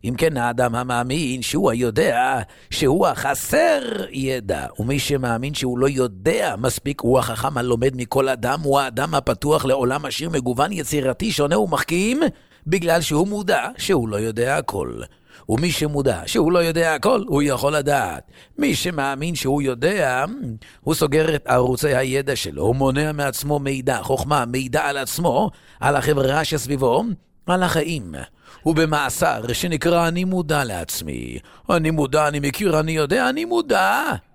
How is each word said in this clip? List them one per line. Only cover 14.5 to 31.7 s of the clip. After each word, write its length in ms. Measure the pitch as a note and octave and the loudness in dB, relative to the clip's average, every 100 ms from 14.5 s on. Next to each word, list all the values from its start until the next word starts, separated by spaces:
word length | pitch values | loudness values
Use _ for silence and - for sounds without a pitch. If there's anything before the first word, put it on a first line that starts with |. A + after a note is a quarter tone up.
| D3+ | 0
הכל. 440 | B2 G2+ C2 A1+ A#1 _ _ - - | -2 -4 -6 -8 -12 _ _ -20 -4
ומי 220 | A2+ F3 | 0 0
שמודע 500 | C#3+ D3+ C#3+ C3+ F2+ D#2+ | 0 -2 0 0 -2 -2
שהוא 260 | - D#3 | 0 4
לא 80 | F3 | 4
יודע 340 | E3+ E3 E3 | 2 2 0
הכל, 300 | D#3 G#3+ B3 G3 | 2 2 2 2
הוא 160 | C#3+ | 0
יכול 320 | D3 B2+ C#3 D3+ | 2 0 0 0
לדעת. 560 | C#3 C#3 G2 D2 - - - - | 2 0 0 -6 -14 -20 -18 -2
מי 180 | C#4+ D#3 | 0 0
שמאמין 600 | F3+ D#3+ C#3 C3+ D#3+ D#3+ | -2 -2 -4 -2 -4 -2
שהוא 260 | C3 C#3+ | 0 0
יודע, 640 | C3+ A#2+ D3 G3+ C#3+ B2+ D3+ C4+ E3 G#2+ - - | 0 0 0 2 0 0 -2 -4 -8 -10 -16 -8
הוא 140 | - D#3+ | -2 0
סוגר 400 | D3+ D3 D#3 D3 | 2 4 2 0
את 120 | - | 2
ערוצי 480 | B2+ B2+ B2 D3+ B2+ | 2 4 2 2 0
הידע 400 | C3+ C3+ C#3 B2 | 0 0 0 -4
שלו, 280 | - C#2+ | -4 0
הוא 120 | F#2+ C3 | 0 2
מונע 360 | C3+ C3+ D3+ | 2 2 -2
מעצמו 480 | D3+ C#3 C3 C#3+ D3 | -2 -4 -4 -2 -2
מידע, 420 | C#3 C3+ B2+ A#2+ | -2 -2 -2 -2
חוכמה, 440 | - C3+ C#3 D3 A#2+ | 0 -2 2 0 0
מידע 360 | B2+ C3 C#3+ | -4 -2 -2
על 160 | D3+ C#3 | -2 -4
עצמו, 520 | C3 - E3+ B2+ G3+ - - - | -6 -2 0 2 0 -4 -20 -2
על 160 | C3+ D3 | 0 2
החברה 500 | C3 C#3+ C3 D3 D#3 | 2 2 2 2 0
שסביבו, 580 | D3+ B2 C#3+ C3 B2+ A#3 F#3 _ _ - | -4 -2 0 2 2 0 -6 _ _ -2
על 160 | F3+ | 2
החיים. 520 | F3+ E3 D#3 D#3+ F#2 D2 B1 _ - - | 2 0 0 -4 -6 -12 -14 _ -20 -4
הוא 140 | D#3 D#3+ | 0 2
במאסר 760 | D#3+ D3+ C#3 - E3 A#2 A2+ | 2 2 -2 0 0 0 -2
שנקרא 540 | A#2 F3+ D#3 E3+ E3+ E3+ | -4 -2 0 2 2 2
"אני 160 | F3 | 0
מודע 400 | F#3 F#3 D3+ D3+ | 0 -2 0 -2
לעצמי". 720 | B2+ F#2 E2 - D#2 B1 A#1+ A#1+ - - | -2 -4 -6 -8 -6 -8 -8 -10 -14 -20
אני 220 | - | -2